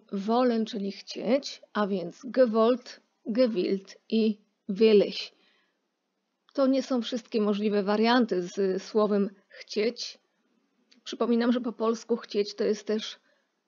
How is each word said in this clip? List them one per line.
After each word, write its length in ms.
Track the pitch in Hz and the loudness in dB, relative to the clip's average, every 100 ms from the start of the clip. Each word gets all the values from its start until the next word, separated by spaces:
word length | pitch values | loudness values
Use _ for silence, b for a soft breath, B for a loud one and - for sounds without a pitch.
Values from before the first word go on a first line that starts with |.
| - | -4
wollen, 540 | 196 196 233 254 226 220 | -6 -2 2 2 0 -2
czyli 260 | 226 196 | -4 -8
chcieć, 720 | - - - 185 277 - - - | -8 -14 -8 -2 -2 -2 -14 -10
a 140 | 214 202 | -4 -2
więc 340 | 196 170 - | -2 -6 -10
gewollt, 760 | 262 233 254 220 220 247 - - _ _ - | -6 2 2 4 2 2 -4 -20 _ _ -6
gewillt 720 | 220 254 214 - 196 190 - _ | 0 2 2 0 -2 -4 -20 _
i 320 | 226 220 208 _ _ - | 0 0 -2 _ _ -10
willig. 480 | 190 220 208 185 190 - _ _ _ _ _ _ _ _ _ _ _ _ | 2 6 6 4 -2 -12 _ _ _ _ _ _ _ _ _ _ _ _
To 140 | - 262 | 0 2
nie 160 | 269 | 2
są 200 | 262 254 | 0 -4
wszystkie 380 | 226 247 - 233 | -2 -8 -4 -2
możliwe 420 | 208 202 214 202 | 0 0 0 0
warianty 600 | 196 214 226 247 233 180 | 0 2 4 4 2 0
z 400 | 180 - 196 185 | -4 -2 -2 -2
słowem 480 | - 220 208 202 202 - _ | -2 0 2 2 0 -4 _
chcieć. 720 | - - 220 214 240 - - _ _ _ _ _ _ _ _ | -20 -10 -2 -2 -4 -12 -14 _ _ _ _ _ _ _ _
Przypominam, 480 | - - 226 233 240 | -14 -4 0 2 2
że 80 | 247 | 0
po 120 | 247 | -2
polsku 440 | - 226 226 - 226 | -4 -2 -2 -2 -6
chcieć 380 | - 208 202 | -4 -4 -4
to 100 | - | -2
jest 220 | 220 214 - | -2 -2 -2
też 320 | 214 - - _ _ _ _ | -4 -4 -14 _ _ _ _